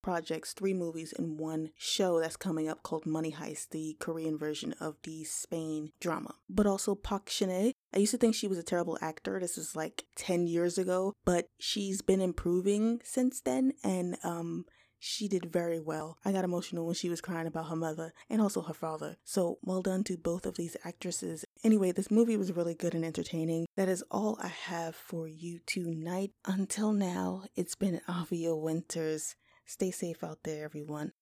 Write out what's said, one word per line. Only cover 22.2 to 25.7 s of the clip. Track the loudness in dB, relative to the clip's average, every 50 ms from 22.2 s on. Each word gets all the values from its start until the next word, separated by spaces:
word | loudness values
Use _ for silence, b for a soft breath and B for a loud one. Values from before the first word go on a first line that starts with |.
| 8 6 6
was | 2 2 0 0
really | 0 0 0 0
good | 0 -2 0 0
and | 0 -2
entertaining. | -2 -2 -4 -4 -2 -2 -2 0 0 0 0 -2 -2 _
That | 0 2 2
is | 2 0 -2 -4 -2
all | 0 0 0 -2 -2
I | -4
have | -6 -6 -8 -8 -6 -6 -4 -6 -6 -8
for | -10 -12 -8 -6 -6 -6
you | -6 -10 -10 -8 -8 -8 -8 _
tonight. | -4